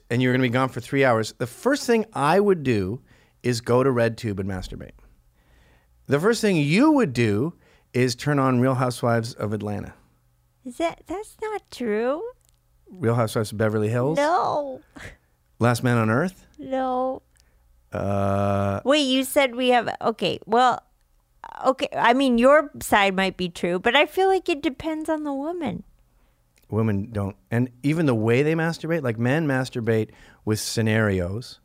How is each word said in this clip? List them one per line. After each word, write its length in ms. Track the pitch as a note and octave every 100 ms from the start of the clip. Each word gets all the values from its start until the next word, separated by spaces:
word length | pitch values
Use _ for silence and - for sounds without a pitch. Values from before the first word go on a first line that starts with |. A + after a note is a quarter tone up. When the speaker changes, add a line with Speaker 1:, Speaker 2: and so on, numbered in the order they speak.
| -
Speaker 1:
and 140 | A#2+
you're 100 | B2+
gonna 80 | B2+
be 80 | B2+
gone 200 | B2 C3
for 100 | B2+
three 240 | - C#3 C3+
hours. 280 | A2+ G#2+ -
The 80 | B2
first 400 | - B3 C#4+ -
thing 200 | A3+ -
I 260 | C3+ C#3+ F#3+
would 240 | G#3 F3+
do 380 | C3+ G#2+ F#2 A#2 _ _ _ _
is 180 | A#2+ A#2
go 220 | - A#2+
to 80 | C3+
RedTube 480 | A#2+ A#2 A2+ A2 G2
and 100 | G2
masturbate. 440 | F#2 - - - - _ _ _ _ _ _ _ _ _ _ -
The 120 | C#3
first 220 | G3+ A#3
thing 160 | G#3+ F3
you 340 | C#3+ F#3 D#4
would 200 | C#4+ F#3
do 400 | B2 A2+ G2+ D3+ - _ _ _
is 220 | A#2+ B2+ A#2
turn 240 | D3 C#3+
on 200 | C3 B2
Real 160 | C3 B2+
Housewives 580 | B2+ A#2 A#2+ A#2 A2+ -
of 180 | G#2
Atlanta. 400 | G#2+ G#2 G2+ F#2+ - _ _ _ _ _ _ B3+
Speaker 2:
Is 120 | A#3+
that, 240 | E4 - -
that's 320 | F4+ G#4+ -
not 180 | G#4+ G4+ _
true. 540 | - A#3+ G#3+ A#3+ D4+ A#4 - _ _ _ _ _
Speaker 1:
Real 260 | F#3 A2+ A#2+
Housewives 360 | A2 A#2+ G#2
of 60 | G#2
Beverly 300 | A2 G#2+ G#2+
Hills? 280 | A#2+ C3+ F3
Speaker 2:
No. 640 | D4 F4 - D4 C#4+ C4 _ - - - _ _ _ -
Speaker 1:
Last 240 | A#2 A#2+
Man 140 | B2 A#2+
on 120 | A2
Earth? 380 | A#2 F#3 - _ -
Speaker 2:
No. 640 | C4+ C4 C4 B3+ C4 C4 _ _ _ _ _ _ _
Speaker 1:
Uh, 880 | F#2+ F#2+ G2+ G2 G2 G2+ G2+ G2+ G2 -
Speaker 2:
Wait, 160 | D4+
you 220 | C4+ C4
said 320 | C4 D4+ C4+ A#3+
we 140 | B3+
have, 200 | B3 - -
okay, 380 | - A3 F3+ - -
well, 360 | A#3 B3+ G#3+ _ _ _ _ _ _ - - -
okay, 240 | C4 - C3+
I 160 | G#3+
mean, 240 | B3 C4+ A#3
your 340 | B3+ D4+ C#4+ -
side 340 | - A3 G3 F#3+
might 220 | F#3+ -
be 120 | F3+
true, 300 | - F3+ F3+
but 160 | A#3 C#4
I 100 | D#4
feel 220 | - F#4+
like 200 | F#4+ F4
it 120 | D4
depends 480 | D#4+ B3+ D#4+ D#4 D#4
on 140 | D#4
the 100 | D4
woman. 500 | C4+ D4+ F4+ C#4 - - _ _ _ _ _ _ _ -
Speaker 1:
Women 400 | G#2 A2 G2 G#2
don't. 240 | G#2 G2 - -
And 200 | A#2+ B2 -
even 220 | C#3 D#3+ D3+
the 100 | A2+
way 280 | A2 B2
they 100 | D3
masturbate, 480 | E3 E3 D#3+ D#3+ E3
like, 140 | B2+ A2+
men 260 | A#2+ D3+ D3+
masturbate 600 | C3 B2+ B2 A2+ A2+ A2 - - - G#2
with 140 | G#2+
scenarios. 1000 | - - A2 A2 G#2+ F#2+ F2 G#2+ - -